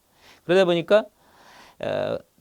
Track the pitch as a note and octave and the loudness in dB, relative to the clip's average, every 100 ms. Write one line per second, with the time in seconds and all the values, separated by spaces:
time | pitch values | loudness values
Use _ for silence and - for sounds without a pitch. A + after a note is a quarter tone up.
0 | _ _ _ - - F#3 F#3 E3+ D#3 G3+ | _ _ _ -14 -2 0 2 0 2 0
1 | A3+ _ _ _ - - - - - G2+ | 0 _ _ _ -20 -20 -20 -12 -8 -6
2 | G2 A2 - _ | -6 -8 -12 _